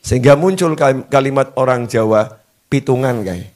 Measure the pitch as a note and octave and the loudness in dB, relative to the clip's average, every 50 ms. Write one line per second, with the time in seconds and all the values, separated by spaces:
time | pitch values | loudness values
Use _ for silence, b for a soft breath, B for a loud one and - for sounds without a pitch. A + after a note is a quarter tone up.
0 | _ - E3+ D3 B2 C#3 C#3+ C#3+ E3 F#3+ F#3+ F#3 F3+ E3+ D#3 - D3+ C3+ C3+ C3 | _ -2 -4 2 6 4 4 6 4 0 0 0 -2 -2 0 0 0 0 0 -2
1 | A#2+ - C#3 C#3 C3+ C#3 C3+ C#3 C3+ C3+ - - C3 B2+ B2+ B2 A#2+ A2+ - A#2 | -4 -2 -2 0 0 0 0 -2 -2 -2 -2 -4 0 0 0 -2 -4 -4 -2 -2
2 | A2+ A2 A2 G#2+ G#2+ G#2 - _ _ _ _ _ _ _ - C#3 C3+ - C3 B2 | 0 2 2 2 0 -2 -6 _ _ _ _ _ _ _ -4 -4 0 0 -2 0
3 | C3 C3 B2 A#2 G#2 F#2 F2+ F2 F#2 - _ | 0 -2 -2 -4 -6 -6 -8 -10 -12 -16 _